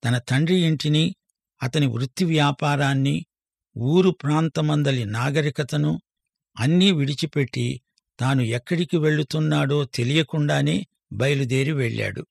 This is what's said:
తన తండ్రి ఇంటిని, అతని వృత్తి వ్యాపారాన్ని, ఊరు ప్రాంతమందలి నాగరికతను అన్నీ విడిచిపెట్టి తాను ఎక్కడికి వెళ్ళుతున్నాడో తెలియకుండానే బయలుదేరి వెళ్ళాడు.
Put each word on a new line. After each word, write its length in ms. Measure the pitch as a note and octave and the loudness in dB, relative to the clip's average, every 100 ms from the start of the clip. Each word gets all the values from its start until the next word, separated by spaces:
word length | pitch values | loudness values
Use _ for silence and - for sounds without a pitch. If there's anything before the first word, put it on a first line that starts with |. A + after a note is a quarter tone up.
| A#2+ | 0
తన 120 | B2 | -2
తండ్రి 420 | - B2+ D#3+ F#3 | 0 0 2 2
ఇంటిని, 560 | E3 D#3 D3+ D3+ E3 F#3+ _ _ _ _ | 2 0 0 0 0 -4 _ _ _ _
అతని 220 | C3 D#3 C#3+ | -4 0 0
వృత్తి 400 | A#2 C3 - F3+ | 0 -6 -2 0
వ్యాపారాన్ని, 1000 | D#3+ C#3+ C#3+ D3+ C#3 C#3 C3+ C3+ D3+ F3 _ _ _ _ - | 2 2 0 -2 0 0 0 0 -2 -6 _ _ _ _ -6
ఊరు 320 | B2 E3+ F#3 | 0 4 4
ప్రాంతమందలి 960 | - C#3+ D3+ D#3+ E3 D3+ D3+ C#3+ C3 G#2+ | 2 0 0 0 0 0 2 0 0 -2
నాగరికతను 920 | G#2+ B2+ D3 D3+ - C#3+ D3+ D3+ D#3+ _ _ _ _ _ - | -2 -2 0 -2 -2 -4 0 0 -2 _ _ _ _ _ -4
అన్నీ 320 | A#2+ F3 F#3+ | 2 4 4
విడిచిపెట్టి 920 | F3 C#3 C#3+ D#3+ - C3 - A#2+ C3 _ _ _ _ | 2 0 -2 -4 -2 -2 -2 -4 -6 _ _ _ _
తాను 220 | B2+ C3+ | 0 2
ఎక్కడికి 560 | A#2 A#2 - E3+ F3 E3+ | 0 -2 -4 -2 0 0
వెళ్ళుతున్నాడో 880 | D#3 D3+ D3+ D#3 D#3 D3+ C#3+ D3 C#3 | 2 0 -2 -2 0 0 0 0 -2
తెలియకుండానే 1000 | - A#2+ D3+ D3+ D#3+ D3 C#3+ C#3+ F3 G3 _ _ | -2 0 0 0 -2 0 0 0 0 -4 _ _
బయలుదేరి 580 | G2+ C3 C#3+ C3+ C3 C3+ | -4 0 0 0 0 0
వెళ్ళాడు. 540 | D3+ A#2+ A2 G#2 G2 - | -2 -2 -2 -6 -6 -14